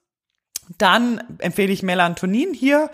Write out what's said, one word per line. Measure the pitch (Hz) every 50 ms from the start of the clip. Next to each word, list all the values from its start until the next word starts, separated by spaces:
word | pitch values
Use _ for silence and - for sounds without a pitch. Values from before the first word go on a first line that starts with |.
| _ _ _ _ _ _ _ _ _ _ _ - - - 170 -
Dann | 214 185 180 226 240 240 233 208 - - 160 -
empfehle | - 175 170 - 190 196 196
ich | 190 190
Melatonin | 185 180 185 175 175 170 - - 185 196 233 311 392 320
hier. | - 254 269 285 294 311 302